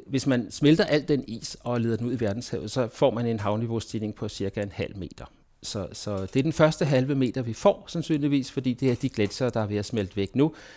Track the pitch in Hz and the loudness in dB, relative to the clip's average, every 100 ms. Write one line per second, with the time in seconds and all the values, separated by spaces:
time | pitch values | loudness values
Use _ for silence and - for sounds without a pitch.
0 | - 135 139 123 113 - 147 165 208 147 | -2 -2 2 0 0 2 6 6 6 2
1 | 135 143 - 113 - - 123 120 117 110 | 2 0 0 -8 -10 -10 -4 0 0 0
2 | 120 123 110 104 - 104 101 131 113 - | -2 0 0 -2 -4 -6 -4 -2 -2 2
3 | 139 110 117 110 104 107 117 113 - 113 | 2 4 0 0 0 0 0 -4 -4 -6
4 | 107 - 107 - 98 104 101 - 95 95 | -6 -6 -8 -4 -4 -2 -6 -4 -6 -6
5 | 85 - - - _ _ - 104 92 - | -12 -12 -16 -18 _ _ -10 -6 -8 -8
6 | - 101 95 135 147 156 156 - 151 135 | -6 -6 -2 0 0 4 4 4 2 2
7 | 131 139 127 131 120 110 202 196 - 175 | 2 2 0 0 -6 2 2 2 -2 -8
8 | 156 151 143 139 127 - 131 117 131 120 | -2 0 2 0 0 -2 -2 0 0 0
9 | 120 - 104 - 127 113 104 104 104 113 | -2 0 -2 0 -2 0 -2 -2 -2 -2
10 | 95 - 98 120 156 - - | -2 -2 -2 2 0 0 -14